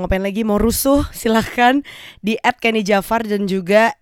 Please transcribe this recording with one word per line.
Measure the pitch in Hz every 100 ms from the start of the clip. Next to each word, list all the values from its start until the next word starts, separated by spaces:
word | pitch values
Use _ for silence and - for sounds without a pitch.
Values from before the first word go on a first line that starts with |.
ngapain | 185 190
lagi, | 196 202 220
mau | 208
rusuh, | 226 220 269 285 -
silahkan | - 233 220 - - 240 277 - - - -
di | 196 226
at | 240 -
Kenny | 233 220
Jafar | 196 196 - 226 220
dan | 208
juga | 202 190 180 208 226 -